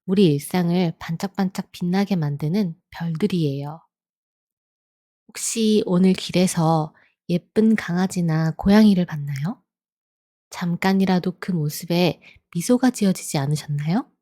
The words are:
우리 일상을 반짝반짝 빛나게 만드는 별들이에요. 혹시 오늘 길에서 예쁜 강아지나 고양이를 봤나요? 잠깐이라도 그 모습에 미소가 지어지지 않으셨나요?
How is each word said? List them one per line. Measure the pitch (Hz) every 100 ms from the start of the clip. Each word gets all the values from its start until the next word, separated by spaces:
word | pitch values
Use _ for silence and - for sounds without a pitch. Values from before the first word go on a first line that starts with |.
| -
우리 | 190 185
일상을 | 143 - 185 170 175 175 -
반짝반짝 | - 165 196 - 185 - -
빛나게 | - 175 185 202 185
만드는 | 151 143 151 196 185 160 _
별들이에요. | - 170 160 202 185 151 139 143 160 _ _ _ _ _ _ _ _ _ _ _ _ _ _ _
혹시 | - - 233 220 214 -
오늘 | 180 190
길에서 | 190 - 175 180 - 160 160 151 _ _ _ -
예쁜 | 175 _ - 220 220
강아지나 | - 175 185 - 170 160 160 151
고양이를 | 196 208 220 185 175
봤나요? | 151 143 139 156 254 _ _ _ _ _ _ _ _ _
잠깐이라도 | - 175 170 190 190 190 185 185 -
그 | -
모습에 | 180 151 - 170 170 175 - - - _
미소가 | 170 170 247 254
지어지지 | 247 196 180 - 156
않으셨나요? | 139 151 - 147 147 196 311 _